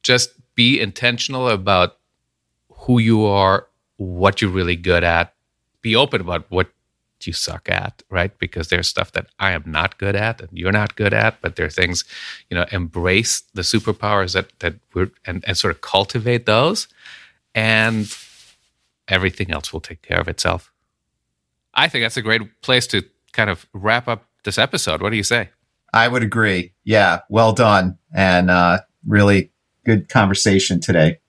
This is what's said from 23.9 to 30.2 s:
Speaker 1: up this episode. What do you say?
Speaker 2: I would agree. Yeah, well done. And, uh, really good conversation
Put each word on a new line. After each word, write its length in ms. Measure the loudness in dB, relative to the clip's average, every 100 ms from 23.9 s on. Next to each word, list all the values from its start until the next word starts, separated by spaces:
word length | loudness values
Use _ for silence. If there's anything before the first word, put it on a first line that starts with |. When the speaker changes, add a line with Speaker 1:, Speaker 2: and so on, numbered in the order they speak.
| 0 -2
Speaker 1:
up 200 | -8 _ _
this 160 | -6 -2
episode. 420 | -2 -2 -4 -2
What 80 | -2
do 80 | -2
you 60 |
say? 260 | -2 -2 -4 _ _ _ _
Speaker 2:
I 140 | 2 2
would 140 | 2
agree. 520 | -2 0 0 0 -4 _
Yeah, 380 | 2 4 4 2 0
well 220 | 2 4
done. 460 | 4 4 4 2 -4 _
And, 380 | 0 4 4 4
uh, 300 | 4 4 2 _ _ 0
really 440 | 4 4 4 0 _ _ _ 0
good 220 | 0 2
conversation 720 | 2